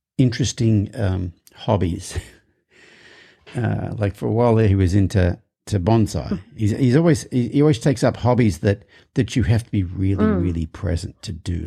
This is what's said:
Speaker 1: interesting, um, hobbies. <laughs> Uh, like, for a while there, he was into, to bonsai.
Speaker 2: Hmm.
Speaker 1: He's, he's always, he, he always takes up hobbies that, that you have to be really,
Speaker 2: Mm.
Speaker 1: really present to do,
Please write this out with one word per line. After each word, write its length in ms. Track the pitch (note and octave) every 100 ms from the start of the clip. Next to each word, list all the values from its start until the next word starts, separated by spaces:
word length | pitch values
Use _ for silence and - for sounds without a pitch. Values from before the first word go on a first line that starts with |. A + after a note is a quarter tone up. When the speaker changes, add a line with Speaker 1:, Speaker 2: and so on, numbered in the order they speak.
| _ -
Speaker 1:
interesting, 720 | B2+ A2+ A#2 - A2+ G#2+ G2
um, 380 | - G2 F#2 F2+ - _
hobbies. 640 | - - G#2 F2+ F2+ - -
<laughs> 40 | - - _ _ _ _ - - - - - _ - -
Uh, 380 | G#2+ G#2 - G#2
like, 180 | G2+
for 120 | - A#2
a 40 |
while 260 | A2 A#2+ A2
there, 120 | G#2+
he 60 |
was 200 | G2 F#2
into, 440 | G2+ F#2 G2 F2 F2 _ _ -
to 140 | G#2
bonsai. 460 | F2+ A2+ G#2 F2 C2
Speaker 2:
Hmm. 80 | F3+ - -
Speaker 1:
He's, 160 | G#2
he's 240 | A2 C3 C3
always, 260 | E3+ D3 -
he, 180 | B2+ A#2+
he 140 | C#3
always 160 | D3+ D3
takes 240 | C#3+ C3
up 140 | B2+ -
hobbies 400 | A#2+ A#2+ A2+ E2+
that, 240 | G#2 G2+ - - _
that 200 | - B2
you 100 | C3
have 200 | G2 A2+
to 60 | -
be 120 | G#2
really, 420 | F2+ F#2 G2 G2 D3+
Speaker 2:
Mm. 160 | F#2
Speaker 1:
really 240 | F2+ E2+ D#2+
present 560 | - F#2+ E2+ - -
to 100 | -
do, 280 | E2 - E2+